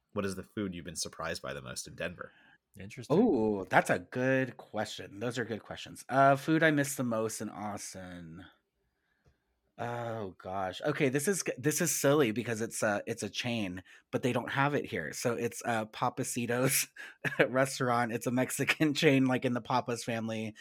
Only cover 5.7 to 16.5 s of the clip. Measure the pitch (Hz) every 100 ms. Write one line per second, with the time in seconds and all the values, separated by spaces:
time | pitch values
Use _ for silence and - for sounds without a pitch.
5.7 | 85 - - - 131 139 139 160 160 160
6.7 | 147 139 139 123 110 110 - 107 - 104
7.7 | 101 - 92 92 87 82 78 - _ _
8.7 | _ _ _ _ _ _ _ _ _ _
9.7 | - 117 120 117 110 95 - 92 95 95
10.7 | - - 139 135 117 208 185 - - 147
11.7 | 147 165 - 139 151 117 107 117 110 113
12.7 | - 110 101 - 113 101 - 123 117 95
13.7 | 92 - - _ 120 123 120 - 139 139
14.7 | 143 - 95 73 - 123 117 117 - 120
15.7 | 113 110 - 131 - 120 120 117